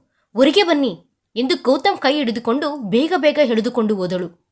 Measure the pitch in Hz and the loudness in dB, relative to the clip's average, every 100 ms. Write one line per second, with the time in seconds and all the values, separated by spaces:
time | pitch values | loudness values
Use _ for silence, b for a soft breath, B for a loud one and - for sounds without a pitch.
0 | _ _ _ 208 277 339 349 294 262 165 | _ _ _ 0 2 4 2 2 -2 -6
1 | _ _ _ 214 262 349 240 277 403 403 | _ _ _ -6 -2 0 0 0 0 0
2 | 269 302 240 226 226 262 302 294 208 220 | 0 0 -2 -2 -2 -2 -2 -6 -2 0
3 | 311 349 294 294 269 226 226 240 220 202 | 0 2 2 2 2 2 0 -2 -2 -2
4 | 180 180 180 - _ | -4 -4 -8 -12 _